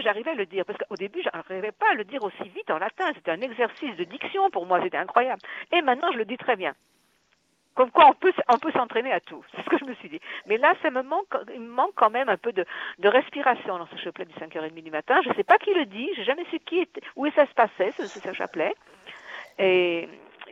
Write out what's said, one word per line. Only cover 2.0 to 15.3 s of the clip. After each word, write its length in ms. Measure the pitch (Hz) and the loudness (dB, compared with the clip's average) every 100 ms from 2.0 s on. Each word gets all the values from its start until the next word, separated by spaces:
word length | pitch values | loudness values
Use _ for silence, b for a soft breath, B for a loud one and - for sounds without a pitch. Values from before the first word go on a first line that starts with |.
| 196 | -4
dire 180 | 277 | -6
aussi 260 | 214 - 202 320 | -8 -8 -12 -10
vite 160 | - | -4
en 80 | 156 | -4
latin, 320 | 202 - 349 | -4 -4 -4
c'était 160 | 170 - | -4 -6
un 120 | 165 | -4
exercice 540 | 254 226 233 - 285 175 | -6 -2 -2 -2 -10 -8
de 80 | |
diction 460 | 175 254 - 392 392 | -10 -8 -6 0 0
pour 160 | 185 175 | 0 0
moi, 140 | 180 | 0
c'était 160 | 175 143 | 0 -4
incroyable. 440 | 185 240 254 196 B B B | 0 0 0 -4 B B B
Et 120 | 349 | 0
maintenant, 280 | 277 247 349 | 2 0 0
je 60 | 254 | -2
le 80 | 214 | -4
dis 120 | 247 | -4
très 180 | - 202 | -2 0
bien. 180 | 160 - _ _ _ _ _ _ _ _ _ - | -2 -6 _ _ _ _ _ _ _ _ _ 0
Comme 140 | 247 | 4
quoi, 160 | 339 294 | 10 10
on 60 | |
peut 160 | - 370 | 10 4
s-, 160 | - - | 2 2
on 100 | 233 | 2
peut 120 | 320 | 2
s'entraîner 400 | 269 233 220 262 | -2 0 -2 -2
à 80 | 180 | -2
tout. 240 | - 143 - - | -4 -14 -14 -12
C'est 80 | |
ce 40 | - | -2
que 120 | - | -2
je 60 | 269 | -2
me 100 | 220 | -12
suis 120 | 165 | -14
dit. 120 | 156 B B - | -14 B B -4
Mais 120 | 220 | 2
là, 160 | 294 370 | 4 2
ça 80 | 311 | 0
me 100 | 254 | -2
manque, 320 | 262 339 403 - 214 254 | -2 -4 -4 -6 -8 -12
il 40 | |
me 100 | 233 | -6
manque 220 | 247 370 - | -2 -2 4
quand 160 | 214 | 2
même 180 | 233 262 | 4 0
un 80 | 185 | -2
peu 140 | 233 | -2
de, 100 | 185 170 B B - | -2 -4 B B 0
de 80 | 202 | 4
respiration 720 | 247 - 285 269 233 - 180 | 4 2 0 0 0 -2 -6
dans 80 | 160 | -8
ce 80 | - | -10
chapelet 280 | 175 - 175 | -10 -10 -12
du 80 | - | -12
cinq 160 | 160 165 | -10 -8
heures 80 | |
et 60 | 160 | -8
demie 140 | 165 | -10
du 80 | 160 | -8
matin. 280 | 156 - 294 | -6 2 2
Je 80 | 254 | 2